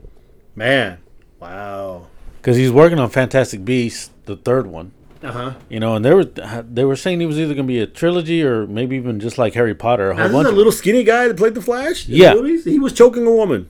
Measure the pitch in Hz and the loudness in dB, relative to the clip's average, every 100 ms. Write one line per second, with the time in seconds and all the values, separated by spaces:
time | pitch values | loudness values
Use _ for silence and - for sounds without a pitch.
0 | - - _ - - 104 120 135 101 87 | -20 -20 _ -20 -20 -6 -2 0 -2 -10
1 | - - _ _ 87 95 101 98 98 90 | -20 -20 _ _ -18 -16 -14 -12 -12 -14
2 | 85 - - - 127 123 131 123 170 165 | -18 -20 -20 -8 -2 0 4 6 4 4
3 | 120 131 123 135 117 107 98 127 117 - | 0 -2 0 0 -2 -6 -4 -2 -2 -8
4 | - - - 98 123 131 101 82 92 - | -16 -18 -16 -8 -4 -2 -4 -12 -18 -20
5 | - - 135 120 127 123 - 110 113 110 | -20 -18 -14 -10 -12 -14 -12 -6 -4 0
6 | 123 185 165 - 107 117 117 120 135 135 | 4 4 2 -6 -12 -12 -8 -2 -2 -2
7 | 185 175 165 151 156 143 131 120 101 - | -4 -4 -4 -4 -4 -4 -4 -2 -4 -2
8 | 165 180 156 165 143 113 104 107 127 131 | -2 -2 -2 -2 0 -2 -4 -6 -6 -6
9 | 123 107 113 - 113 117 117 101 113 117 | -6 -6 -6 -2 -2 0 -2 -2 -2 0
10 | 98 92 180 262 269 202 220 - 185 247 | 0 0 0 2 2 4 4 2 0 2
11 | 214 233 247 175 220 220 240 247 294 359 | 2 2 0 0 -2 0 -4 -4 -4 -6
12 | - 139 175 226 277 330 - 294 269 - | -2 6 8 8 2 -2 0 0 0 6
13 | 240 240 233 226 202 107 | 6 6 2 2 2 -2